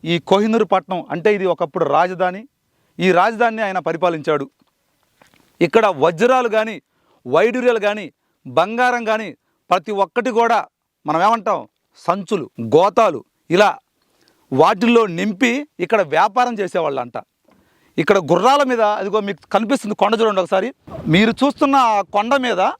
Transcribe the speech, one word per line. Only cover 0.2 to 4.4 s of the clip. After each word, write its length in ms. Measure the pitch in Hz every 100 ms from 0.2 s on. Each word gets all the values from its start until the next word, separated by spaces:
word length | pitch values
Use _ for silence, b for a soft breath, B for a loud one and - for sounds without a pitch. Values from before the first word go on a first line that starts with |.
| - 196 214 226
పట్నం, 420 | 208 190 - 185 -
అంటే 240 | 165 170 208
ఇది 100 | 190
ఒకప్పుడు 400 | 165 165 180 151
రాజధాని, 600 | 143 180 185 185 185 233 _ _ _ _ -
ఈ 120 | 180
రాజధానిని 500 | 170 196 226 233 220
ఆయన 180 | 208 185
పరిపాలించాడు. 680 | 170 165 180 165 147 151